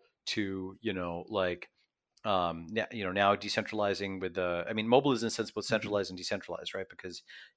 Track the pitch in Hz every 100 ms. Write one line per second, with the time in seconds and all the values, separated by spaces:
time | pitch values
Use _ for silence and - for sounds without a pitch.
0 | _ _ - - 101 95 92 92 110 95
1 | 87 85 87 107 92 87 - _ _ _
2 | _ _ 110 95 87 82 82 110 - 110
3 | 95 95 101 101 104 - 104 107 104 95
4 | 98 95 92 87 90 87 85 110 110 123
5 | 139 120 113 - 104 - - 110 104 104
6 | 92 90 92 101 - 85 - 98 95 -
7 | 92 85 - - -